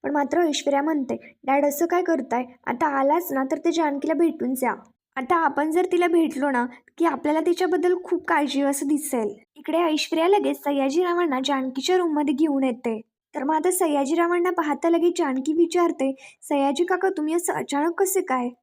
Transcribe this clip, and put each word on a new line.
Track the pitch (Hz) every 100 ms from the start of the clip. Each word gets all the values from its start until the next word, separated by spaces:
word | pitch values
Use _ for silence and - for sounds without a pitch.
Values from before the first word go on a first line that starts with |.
पण | 277
मात्र | 294 285 330
ऐश्वर्या | 339 285 285 277
म्हणते, | 302 311 247 - - _ 269
"डॅड, | 277 285
असं | 285 339
काय | 349
करताय? | 359 320 254 240 247 - -
आता | 247 311 277
आलाच | 277 330 349
ना | 269 269
तर | 311
ते | 339
जानकीला | 320 311 285 302
भेटून | 320 330 320 247
जा. | 262 240 196 - _ _ -
आता | 254 349
आपण | 311 285 311
जर | 330 370
तिला | 359 349
भेटलो | 339 320 269 285
ना | 254 240 - _ -
की |
आपल्याला | 330 262 294 311
तिच्याबद्दल | 320 349 359 349 349 359
खूप | - 349 -
काळजी | 320 294 269
असं | 277 277 277
दिसेल." | 294 - 247 214 - _ -
इकडे | - 320
ऐश्वर्या | 339 311 - 320 339
लगेच | 403 269 285
सयाजीरावांना | 285 285 269 302 359 349 339 262
जानकीच्या | 269 269 262 262 269 370
रूममध्ये | 349 294 294
घेऊन | 262 311 277
येते. | 262 240 233 220 - _ _
तर | 294
मग | 269
आता | 311 349
सयाजीरावांना | 359 339 285 277 330 339 349 359
पाहता | 349 302 294 330
लगेच | 339 349 349
जानकी | 302 262 262
विचारते, | 311 339 349 339 - 269 269 - _
"सयाजी | - 285 277 285
काका, | 349 359 381
तुम्ही | 370 302
असं | 339 339
अचानक | - - 285 320 339
कसे | 381 381
काय?" | 359 254 247 247